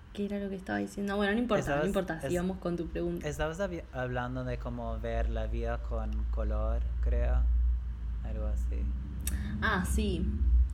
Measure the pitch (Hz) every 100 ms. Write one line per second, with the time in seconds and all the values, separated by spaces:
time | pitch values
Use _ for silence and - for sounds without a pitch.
0 | - - 104 202 202 190 185 208 202 -
1 | 202 202 202 220 247 208 - 143 175 196
2 | 185 160 135 175 185 185 175 170 156 170
3 | 170 170 156 143 156 170 196 170 - 131
4 | 127 123 123 127 127 123 127 120 117 113
5 | 113 117 113 113 110 117 117 117 - 113
6 | 110 107 104 - 107 107 110 113 - -
7 | - 120 - - - - - - - -
8 | - - 117 110 107 107 - 95 - -
9 | - - - - - - 208 196 180 208
10 | 208 175 180 208 - - -